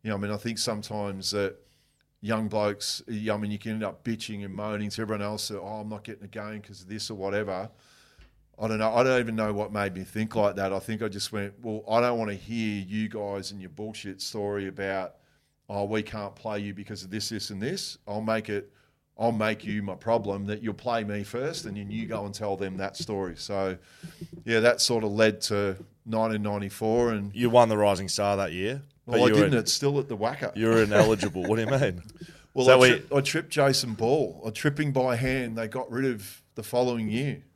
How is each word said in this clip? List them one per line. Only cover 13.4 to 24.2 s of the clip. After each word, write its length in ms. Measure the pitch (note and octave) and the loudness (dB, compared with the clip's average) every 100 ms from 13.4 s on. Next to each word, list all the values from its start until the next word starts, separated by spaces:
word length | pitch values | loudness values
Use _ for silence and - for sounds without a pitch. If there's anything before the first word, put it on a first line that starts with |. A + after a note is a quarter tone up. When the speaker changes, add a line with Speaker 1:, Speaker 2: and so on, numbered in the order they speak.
| F#2+ | -8
Speaker 1:
and 100 | G2+ | -12
your 100 | F#2 | -14
bullshit 520 | D#2 G#2+ G#2+ G2+ F#2+ | -10 -10 -10 -12 -10
story 460 | - A2 G2+ G2+ F#2+ | -8 -4 -4 -2 -4
about, 480 | F#2+ G2 G2 F2+ - _ _ _ _ - | -4 -4 -2 -6 -12 _ _ _ _ -8
oh, 180 | G2+ G2+ | -4 -2
we 180 | A2 | -2
can't 320 | G#2+ A2 G2+ - | -4 -8 -10 -10
play 240 | A2 G#2 | -6 -4
you 120 | G2+ | -6
because 300 | G2 G2 G#2 | -8 -12 -12
of 80 | F#2 | -8
this, 200 | G#2 - | -6 -6
this, 200 | A2 - | -6 -6
and 100 | G2 | -6
this. 380 | A#2 F#3+ - - - | -4 -4 -8 -12 -8
I'll 140 | G#2 | -4
make 280 | A2 A2 G#2+ | 0 -2 -2
it, 240 | G2+ - _ _ _ _ - | -6 -6 _ _ _ _ -2
I'll 140 | A#2 | 0
make 320 | A2 G#2+ A2 | 2 0 0
you 180 | G#2+ G#2 | -4 -4
my 140 | G2 F#2 | -4 -6
problem 480 | A#2 A2+ G2+ G2 G2 | 2 2 2 -2 -4
that 160 | G#2 | -4
you'll 120 | A2 | -4
play 280 | G2 B2 A#2 | -4 -2 -2
me 220 | G#2 G#2 | -2 -4
first 400 | G2 A#2+ C#3+ - | -6 -4 -4 -6
and 120 | A2+ G#2 | -8 -8
then 140 | G2+ | -6
you 160 | A2 A2+ | -6 -6
go 200 | A2 G2+ | -6 -6
and 60 | |
tell 240 | G2+ G#2+ F#2+ | -6 -4 -2
them 200 | F#2+ F#2 | -4 -4
that 200 | G2 - | -6 -6
story." 380 | - G2+ F#2 E2+ | -6 -4 -4 -8
So, 400 | - G2 F#2+ F2+ - - E3 - | -6 -2 -2 -4 -12 -20 -20 -16